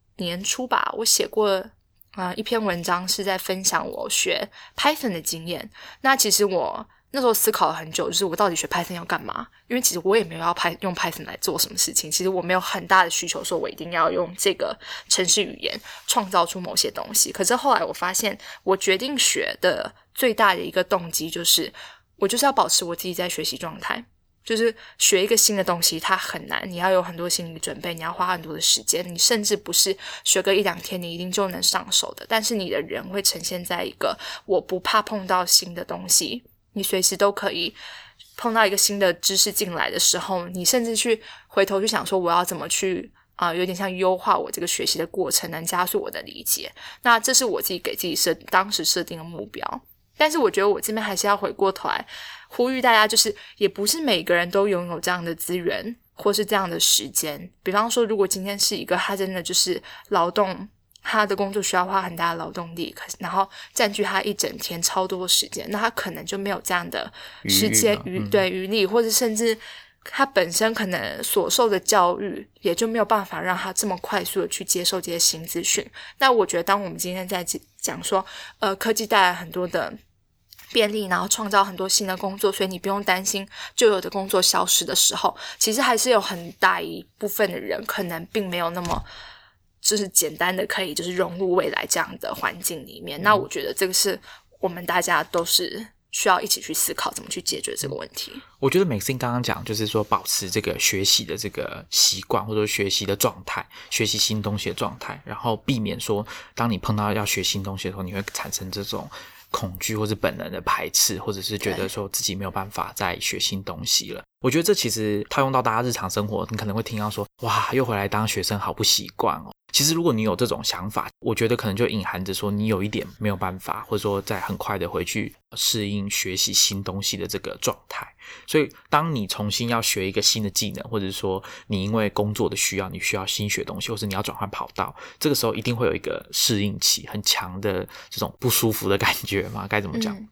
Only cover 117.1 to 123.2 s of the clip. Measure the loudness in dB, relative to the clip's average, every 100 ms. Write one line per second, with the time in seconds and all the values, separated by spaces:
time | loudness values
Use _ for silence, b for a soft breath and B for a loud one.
117.1 | -4 -8 _ 0 0 2 0 0 0 0
118.1 | 0 0 0 -2 -2 -2 0 2 2 0
119.1 | 0 0 0 -8 -20 -2 2 4 4 4
120.1 | 4 2 2 0 0 -2 -4 -4 -4 -6
121.1 | -4 -2 2 2 2 0 0 0 0 -4
122.1 | -4 -4 -2 -2 0 2 2 0 -2 -6
123.1 | -4